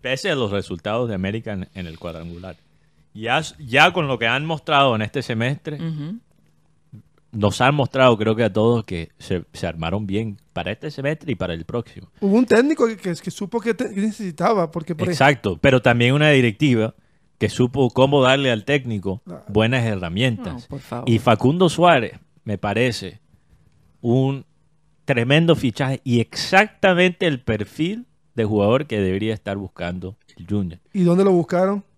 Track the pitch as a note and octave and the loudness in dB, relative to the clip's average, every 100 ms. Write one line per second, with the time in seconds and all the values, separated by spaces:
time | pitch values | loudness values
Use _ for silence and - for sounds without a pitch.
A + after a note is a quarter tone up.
0 | B2 C3 G3+ D3 A2 G2+ F#2 F2+ G#2 A2+ | -4 -4 -2 -2 -2 -4 -6 -8 -4 -4
1 | A#2+ G2 F#2+ A2 A2 G2 - G2+ F2 D#2+ | -2 -4 -4 -6 -8 -10 -10 -12 -14 -12
2 | F2 E2 E2+ E2+ F#2 F2 _ _ _ _ | -12 -12 -14 -14 -16 -18 _ _ _ _
3 | _ G#2 A2 C#3 D#3+ - C#3 C3 E3+ F3+ | _ -12 -2 -2 -2 -14 -2 4 4 4
4 | D3 B2 A#2 C3 D#3 D#3 - C#3+ C#3 A2 | -2 0 0 0 -2 -6 0 4 4 2
5 | G#2+ C#3+ - A2+ A#2+ C#3+ - D3 E3 D3+ | -2 -6 -4 -2 -2 -4 -8 -8 -6 -6
6 | D3 A3+ _ _ _ _ _ _ _ G#2+ | -8 -12 _ _ _ _ _ _ _ -20
7 | _ _ _ A2 G2+ - B2 D3 A#2+ C3 | _ _ _ -2 -2 2 2 2 0 4
8 | C3 A2+ G#2+ A2 A2+ G2+ A2 A#2+ - F2 | 6 6 2 2 0 2 2 2 -2 -8
9 | E2 _ - F2+ - - E2+ E2 E2 G2 | -8 _ -6 -6 -6 -8 -8 -4 -4 -4
10 | G#2 G2 A2+ - _ - F2 G#2+ D#3 C#3+ | -4 -4 -4 -10 _ -10 -8 -8 -10 -6
11 | C3+ D#3 E3 A2 F2+ E2 D#2+ A#2+ - - | -6 -6 -6 -6 -6 -6 -8 -8 -8 -16
12 | - _ G3+ G#3+ B3+ G#3+ C#4 D#4 A#3 G#3 | -20 _ 0 2 4 4 4 2 0 -2
13 | F#3+ E3 - - G3 A#3 A3 G#3 B3 G3 | -8 -8 -8 -10 -8 -6 -4 -4 -4 -4
14 | G#3+ G3+ G3 D3 F3+ G#3+ E3 E3+ D#3+ D#3 | -4 -4 -10 -4 0 0 -2 -6 -8 -6
15 | E3+ E3+ C3+ C#3 G2+ E2+ C#3 B2+ B2+ A#2+ | -4 4 4 4 -2 2 2 4 4 4
16 | A#2+ C#3 D3+ C#3 A#2+ G#2 D3 A#2+ A2 - | 2 4 4 4 4 2 2 2 0 -4
17 | _ _ _ _ G#2 - B2+ C#3 B2+ - | _ _ _ _ -4 0 0 2 0 4
18 | C3+ C#3+ B2+ C3+ C3+ A2+ G#2 D3 B2 G#2+ | 4 4 4 4 2 -2 0 -2 -2 -6
19 | F#2+ F#2 - D#2+ - G#2 A2+ C3 A#2 G2+ | -6 -8 -10 -18 -2 0 2 0 -2 -4
20 | E2+ F2+ B2+ G#2+ A3 A#2+ - C#3 - A#2+ | -4 -2 -2 -2 -8 -12 -14 -16 -12 -8
21 | A#2+ A2+ B2 A2 B2 E3+ F#3 D3 F3 D3 | 0 2 4 4 2 2 0 4 4 4
22 | A2 - _ _ - G2+ G#2 G2+ B2+ G#2+ | 0 -12 _ _ -10 -6 -4 0 -2 -2
23 | F#2+ G#2 _ _ _ _ _ _ _ _ | -12 -18 _ _ _ _ _ _ _ _
24 | A#2+ B2 C3+ C#3 - _ _ _ _ _ | 0 0 0 -4 -12 _ _ _ _ _
25 | - B2+ A#2+ D3 E3+ D#3 C3 - C3+ C3+ | -2 -2 4 4 4 2 2 -2 -4 -4
26 | C3+ A#2+ A2+ - - F#3+ G#3+ _ G3 F3 | 0 0 0 -6 0 2 2 _ 2 4
27 | F#3 F3 F3+ C3 - G#2+ G#2 - E3 A3 | 2 2 -2 -2 -4 -4 -4 -6 -6 -6
28 | B3 _ _ - G#2+ G#2 G2+ B2+ C#3+ G#2+ | -14 _ _ -4 0 2 2 2 0 -2
29 | F#2+ F#2+ A2 A2 - G2+ F#2+ - F2 F2+ | 0 -2 -4 -6 -6 -8 -10 -10 -8 -8
30 | F#2+ G2 _ - E2 G2+ F#2 E2+ _ G3+ | -12 -16 _ -20 -6 -4 -4 -10 _ 0
31 | F3 F3 G3 F3 D#3+ F3+ F#3+ G3+ - | 2 4 4 2 2 0 0 -2 -8